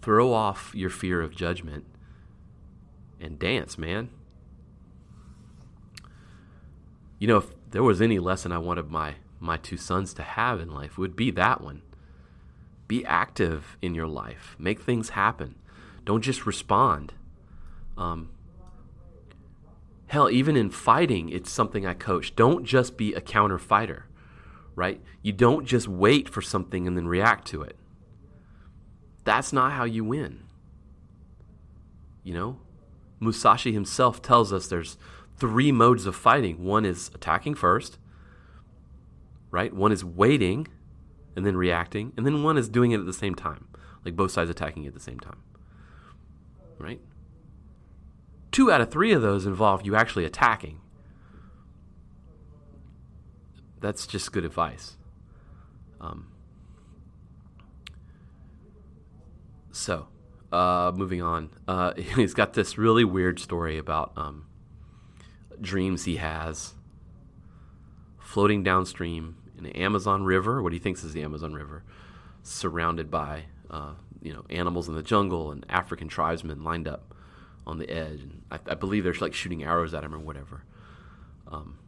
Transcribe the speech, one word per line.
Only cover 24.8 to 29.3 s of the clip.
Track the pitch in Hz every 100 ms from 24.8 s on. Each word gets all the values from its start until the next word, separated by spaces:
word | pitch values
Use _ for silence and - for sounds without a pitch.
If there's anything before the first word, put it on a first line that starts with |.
| 90 - - -
You | 110
don't | 101 120 156 131
just | 123 107
wait | 90 98 143 -
for | -
something | - 101 90 95 90
and | 90
then | 85
react | 87 110 101 -
to | 92
it. | 73 - - - - - - - - - - - - - - -
That's | -